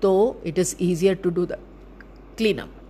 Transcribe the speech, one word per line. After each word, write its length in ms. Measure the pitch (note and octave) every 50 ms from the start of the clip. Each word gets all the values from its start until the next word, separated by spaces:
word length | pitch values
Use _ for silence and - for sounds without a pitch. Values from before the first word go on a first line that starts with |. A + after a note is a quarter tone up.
तो 400 | - G3 F#3+ F#3+ G#3+ C4 - - -
it 80 | E3+ D3+
is 200 | F#3 F3+ - -
easier 420 | - F3+ F3 F3+ D#3 F#3 G3 F#3
to 100 | F#3 -
do 120 | F3+ E3+ F3+
the 180 | F3 - - - - - - - - - - - - - - - - - - -
clean 180 | A3 G#3+ E3 -
up, 100 | - - - - -